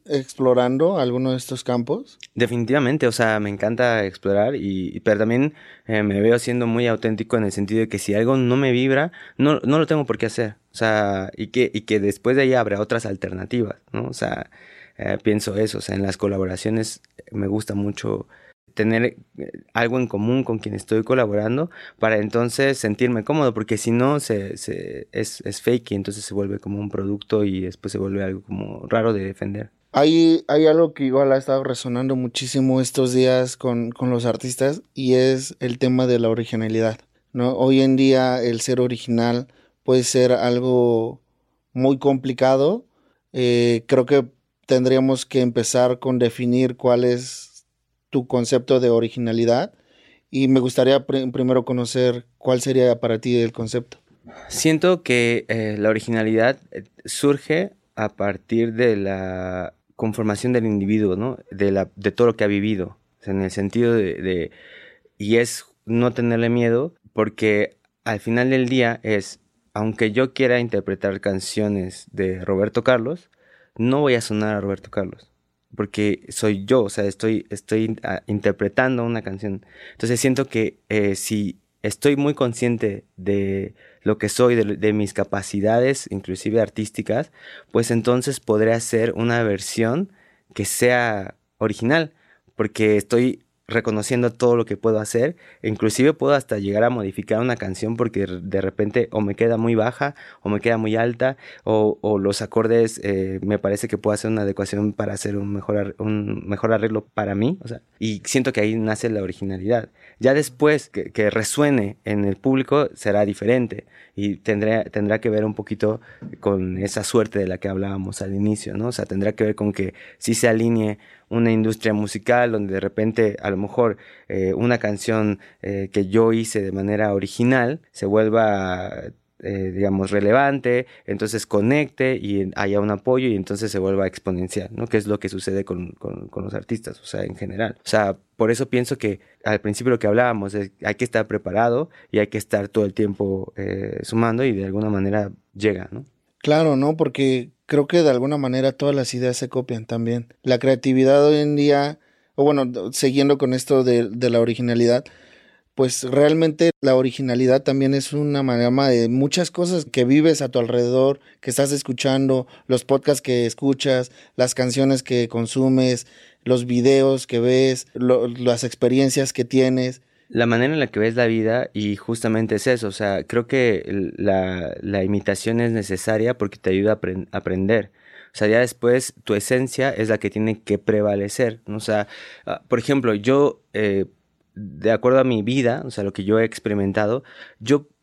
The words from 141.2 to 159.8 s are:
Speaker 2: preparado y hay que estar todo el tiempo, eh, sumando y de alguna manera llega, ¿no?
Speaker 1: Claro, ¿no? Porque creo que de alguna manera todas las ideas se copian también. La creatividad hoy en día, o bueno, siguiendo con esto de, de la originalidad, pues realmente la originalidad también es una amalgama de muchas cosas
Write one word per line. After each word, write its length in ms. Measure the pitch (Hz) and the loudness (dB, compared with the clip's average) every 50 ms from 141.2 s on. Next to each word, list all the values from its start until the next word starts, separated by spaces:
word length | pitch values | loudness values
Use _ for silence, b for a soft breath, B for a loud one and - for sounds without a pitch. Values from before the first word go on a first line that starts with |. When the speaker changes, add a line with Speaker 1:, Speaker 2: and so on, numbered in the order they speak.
| 107 | -2
Speaker 2:
preparado 640 | - 107 104 - 92 90 107 117 120 117 127 165 - b b b b | -2 -4 -2 -2 0 2 2 2 2 2 0 -2 -6 b b b b
y 100 | - 107 | 0 0
hay 80 | 104 104 | 0 0
que 100 | - 110 | -2 -6
estar 300 | - - - 104 98 101 | -4 -2 -2 -2 -2 -2
todo 180 | - 110 104 | 0 0 0
el 80 | 98 - | 0 0
tiempo, 580 | - 107 101 95 - 101 98 95 95 - - - | 0 -2 -2 0 -2 -2 -2 -2 -4 -6 -8 -10
eh, 420 | - 98 98 95 98 101 104 - - | -8 -6 -6 -6 -6 -6 -6 -8 -10
sumando 420 | - - 117 113 117 113 110 120 135 | -8 -4 0 0 2 2 0 0 0
y 80 | 131 | 0
de 120 | 107 95 95 | 0 -2 -4
alguna 240 | 95 95 104 107 107 | -4 -4 -2 -2 -2
manera 420 | 104 95 98 98 101 107 101 98 95 - _ _ _ | 0 0 0 0 0 -2 -2 -4 -8 -14 _ _ _
llega, 340 | 98 104 107 95 92 95 - | -2 0 0 0 -2 -6 -10
¿no? 160 | 107 120 139 - _ _ _ _ _ _ | -14 -14 -16 -16 _ _ _ _ _ _
Speaker 1:
Claro, 380 | - 151 151 156 160 156 139 | 0 2 2 4 4 2 2
¿no? 200 | 131 139 147 156 | 2 2 0 0
Porque 540 | 156 160 135 - - 135 135 131 127 120 - _ _ _ | 0 -2 -2 0 0 0 2 2 0 -2 -8 _ _ _
creo 200 | - 147 147 139 | 0 0 0 2
que 160 | - 170 175 | 4 2 4
de 80 | 160 147 | 4 6
alguna 280 | 127 120 127 139 151 143 | 4 4 2 0 -2 -2
manera 340 | 135 123 127 131 131 135 | -2 -2 0 0 0 0
todas 220 | 131 - 147 143 143 | 0 0 0 0 0
las 180 | 139 127 - | 0 -2 -4
ideas 240 | - 123 127 127 123 | -4 -2 -2 -2 -2
se 120 | - 135 123 | -2 -6 -4
copian 360 | - 131 127 - 127 113 110 | -4 -6 -4 -4 -6 -8 -6
también. 480 | - 117 117 117 117 120 120 117 - _ _ | -6 -4 -2 -2 -2 -2 -4 -6 -10 _ _
La 160 | _ 131 127 120 | _ 0 0 2
creatividad 680 | 131 135 135 120 - 135 127 131 131 131 139 143 147 | 4 2 2 2 2 2 4 4 6 6 6 6 6
hoy 120 | 147 151 147 | 6 6 4
en 180 | 147 147 147 | 2 2 2
día, 420 | 143 143 147 143 143 143 147 156 - _ _ _ _ _ _ _ | 2 4 4 4 4 2 -2 -4 -10 _ _ _ _ _ _ _
o 80 | - 139 | 2 4
bueno, 480 | 151 147 139 131 123 123 117 90 113 | 4 4 4 0 -2 -4 -6 -8 -6
siguiendo 440 | 131 - 143 135 127 139 139 143 143 139 | -4 0 0 2 2 4 4 4 4 2
con 140 | 143 127 | 2 0
esto 300 | 127 127 - - 143 131 | 0 -2 0 2 2 4
de, 260 | 127 127 120 120 120 98 | 4 4 4 4 2 0
de 220 | 110 120 127 120 | -2 -2 0 2
la 100 | 117 117 | 4 4
originalidad, 640 | 117 117 113 127 123 120 120 117 117 117 120 127 - b b b b b b b b b b b b b _ | 2 2 0 -2 -2 0 2 2 4 4 4 2 0 b b b b b b b b b b b b b _
pues 300 | - 131 127 - - 135 | 0 0 0 0 -4 -4
realmente 640 | 127 135 139 147 151 156 165 165 160 151 - 165 170 - - | 0 4 4 4 6 6 4 2 2 2 4 2 2 2 2
la 140 | - 135 131 | 2 4 4
originalidad 680 | 127 131 131 - - 135 127 120 123 131 127 127 135 - | 4 4 0 -2 -4 -4 -2 0 2 4 4 4 4 2
también 280 | 143 131 139 135 135 | 0 0 2 2 2
es 200 | 139 139 135 - | 2 0 -2 -4
una 260 | 143 147 147 147 143 139 | -4 -4 -2 -2 -2 0
amalgama 500 | 135 131 120 120 120 120 127 135 139 135 | 0 0 0 2 2 2 2 4 4 4
de 200 | 123 117 117 113 | 4 4 4 2
muchas 420 | 123 131 139 147 - 180 175 - | 2 2 0 0 0 -2 -2 -2
cosas 340 | - 175 175 175 185 170 | -2 -4 -2 -2 -2 -4